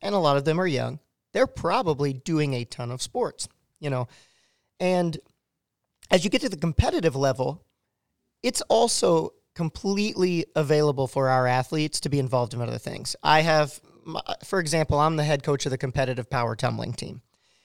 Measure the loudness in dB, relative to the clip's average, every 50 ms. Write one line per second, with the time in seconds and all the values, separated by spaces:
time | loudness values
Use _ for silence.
0 | -6 -2 0 2 4 4 4 4 2 2 0 0 0 0 0 -2 -2 -4 -6 -10
1 | -14 _ _ _ _ _ -2 0 0 0 0 -4 -2 0 0 0 0 0 0 0
2 | -2 -4 -4 -6 -4 -2 0 0 0 0 -2 -4 -6 -8 -10 -10 -8 -8 -8 -8
3 | -10 -8 -4 -4 -4 -4 -4 -8 -14 -14 _ _ _ _ _ _ -6 -4 -4 -4
4 | -4 -6 -10 -16 _ _ _ _ _ _ _ _ _ _ _ -4 -2 0 2 2
5 | 0 0 -2 -6 -10 _ _ _ _ _ _ _ _ _ _ _ _ _ _ _
6 | -2 2 2 2 2 2 0 0 0 -2 -4 -2 -2 0 2 2 2 2 2 2
7 | 2 2 2 2 2 2 2 2 0 -2 -4 -6 -12 _ _ _ _ _ _ _
8 | _ _ _ _ _ _ _ _ -4 -4 -2 -2 0 2 4 4 4 4 2 2
9 | 2 4 4 2 2 -2 -6 _ _ _ _ -6 -6 -6 -6 -4 -4 -2 0 0
10 | 0 0 0 0 0 0 0 0 -2 -2 -2 -2 0 2 4 4 4 2 2 0
11 | -2 -2 0 0 2 4 4 4 4 4 2 2 0 -2 -2 -2 -2 -2 -4 -4
12 | -4 -2 0 0 0 0 0 0 0 -2 -4 -6 -6 -6 -6 -8 -8 -10 -10 -10
13 | -8 -10 -10 -2 2 4 6 6 6 6 4 2 2 0 -4 -10 -20 -20 -20 -20
14 | -16 -12 -10 -10 -8 -8 -10 -10 -6 -4 -2 -2 0 0 0 0 0 2 2 2
15 | 2 2 2 0 0 0 0 0 0 0 -2 -2 -2 -4 -4 -4 -4 -4 -2 -2
16 | -2 -2 -2 -4 -6 -4 -2 -2 -2 -2 -2 -2 -2 -2 -2 -4 -6 -6 -8 -8
17 | -10 -12 -12 -16 -18 _ _ _ _ _ _ _ _